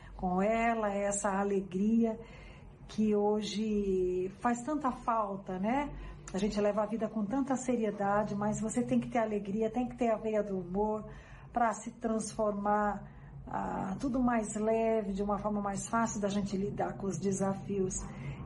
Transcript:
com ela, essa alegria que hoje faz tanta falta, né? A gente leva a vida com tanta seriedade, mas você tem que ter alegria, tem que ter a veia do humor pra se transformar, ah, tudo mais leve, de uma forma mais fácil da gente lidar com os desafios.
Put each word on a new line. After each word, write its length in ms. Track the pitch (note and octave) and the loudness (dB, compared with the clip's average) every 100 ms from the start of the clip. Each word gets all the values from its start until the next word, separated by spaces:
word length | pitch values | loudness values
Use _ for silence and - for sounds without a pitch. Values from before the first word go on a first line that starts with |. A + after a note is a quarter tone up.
| - - | -16 -6
com 240 | F3+ F3+ | 0 2
ela, 520 | G3+ A3+ A#3 A3+ G#3 | 2 4 2 2 0
essa 360 | G3 G3+ G3+ G#3 | 0 0 0 0
alegria 920 | F#3+ G3+ G3 - F#3 G#3 A3+ A3+ A3 - - - - - - - | 2 2 0 0 2 4 6 4 2 -8 -16 -16 -18 -18 -18 -8
que 260 | - G#3+ G#3 | 0 4 4
hoje 1120 | G#3 G#3+ G#3 G3 A3 G#3 G3+ F#3 F3+ F3+ F#3 - | 4 2 0 -2 0 2 2 4 2 2 -2 0
faz 200 | A#3+ A#3+ | 0 0
tanta 280 | A#3+ D4+ C#4+ | 0 -2 0
falta, 680 | A#3+ - A3+ G3+ G3 - F#3 | -2 0 0 0 -4 -6 -2
né? 300 | G3+ C4 C#4+ - - - - | 0 0 -2 -6 -12 -14 -6
A 40 | F#3+ | -2
gente 220 | G#3 G#3 | 0 2
leva 220 | G#3 G3+ | 2 2
a 40 | G#3 | 0
vida 220 | A3+ A3 | 0 -2
com 180 | A3 G3+ | -2 -2
tanta 300 | C4+ C#4 B3+ | 0 0 0
seriedade, 760 | - A#3+ A3 G3+ G3 G#3 G#3+ | 0 0 0 0 2 2 2
mas 260 | G3+ G#3 G#3 | 0 0 0
você 220 | G#3+ A#3+ | -2 0
tem 180 | B3 B3 | 2 2
que 100 | A#3 | 2
ter 100 | B3 | 0
alegria, 500 | A3 G#3 G3 G#3 A3 | 0 0 -2 0 0
tem 180 | A#3+ B3 | 0 -2
que 80 | - | 0
ter 140 | A#3 | 0
a 60 | G#3+ | 0
veia 260 | A3 G#3+ | 0 0
do 160 | G#3 F#3+ | 0 -2
humor 480 | F3 F#3 G#3+ G#3+ G#3 - - - - | -2 0 0 0 -6 -14 -16 -18 -6
pra 220 | - A#3 | 0 2
se 180 | G#3 - | 0 -6
transformar, 1120 | - A#3 A3 G#3+ - G#3+ G3+ G3+ G#3 G#3 G3+ - - - - - | -4 -2 0 -2 0 0 2 2 4 2 0 -8 -16 -16 -14 -8
ah, 500 | - F#3+ F#3+ G3 F#3+ | -4 -2 -2 -4 -2
tudo 200 | C#4 A#3+ | -2 2
mais 360 | A#3+ A#3 G#3 G#3+ | 4 4 2 0
leve, 560 | G#3+ A3+ A3+ A3+ G3+ | 2 4 4 2 0
de 100 | G3 | -2
uma 160 | G3+ G3 | 0 0
forma 240 | G#3 G#3 | 0 0
mais 260 | G3+ G3 - | -2 -4 -2
fácil 340 | A#3 A3+ - | 0 0 0
da 80 | G3+ | 0
gente 280 | G3+ G3 F#3+ | 0 0 0
lidar 400 | G#3 - F3+ - | -2 -2 -2 -2
com 80 | G3 | -4
os 140 | E3+ | -2
desafios. 760 | G3 F#3+ G3 G3 - G3+ F#3 - - - - - | 0 0 0 -2 -2 0 0 -2 -8 -8 -8 -6